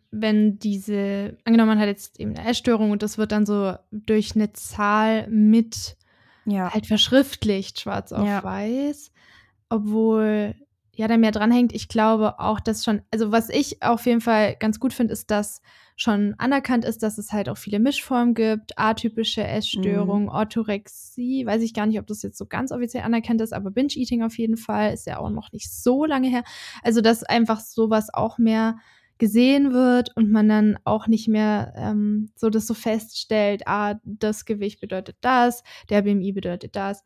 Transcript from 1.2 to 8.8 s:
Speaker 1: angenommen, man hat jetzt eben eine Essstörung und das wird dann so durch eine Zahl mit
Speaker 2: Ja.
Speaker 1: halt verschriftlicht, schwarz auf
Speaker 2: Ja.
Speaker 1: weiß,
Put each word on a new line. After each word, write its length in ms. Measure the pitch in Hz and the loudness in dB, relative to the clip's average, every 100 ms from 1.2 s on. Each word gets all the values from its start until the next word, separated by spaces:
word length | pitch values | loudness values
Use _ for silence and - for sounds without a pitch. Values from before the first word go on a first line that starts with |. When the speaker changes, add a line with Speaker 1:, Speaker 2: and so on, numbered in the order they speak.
| 202 - - | -6 -6 4
Speaker 1:
angenommen, 240 | 226 220 | 6 6
man 100 | 214 | 4
hat 80 | 208 | 2
jetzt 320 | 202 - - | -2 -8 -12
eben 160 | 214 208 | -10 -6
eine 140 | 226 | -4
Essstörung 420 | 247 - 226 214 | -2 0 2 2
und 100 | 208 | 0
das 160 | 208 - | -2 -4
wird 140 | 214 | -2
dann 140 | 214 208 | 0 0
so 300 | 208 196 180 _ | 0 -2 -4 _
durch 440 | 214 214 214 214 214 | -8 0 0 0 0
eine 160 | 208 | -2
Zahl 760 | - - - 208 208 220 220 214 | -4 -12 -4 0 2 2 0 0
mit 680 | 220 214 226 226 - - - _ _ _ _ | 4 6 6 2 -4 -12 -14 _ _ _ _
Speaker 2:
Ja. 280 | - 202 180 | -6 -4 -2
Speaker 1:
halt 140 | 214 208 | -4 -2
verschriftlicht, 920 | 214 - 262 269 - 214 196 196 - | 0 4 4 2 0 -2 -2 -4 -10
schwarz 320 | - 196 196 | -8 -8 -6
auf 160 | - 208 | -4 -2
Speaker 2:
Ja. 160 | 202 | -2
Speaker 1:
weiß, 720 | 190 190 208 254 | -4 -6 -4 -4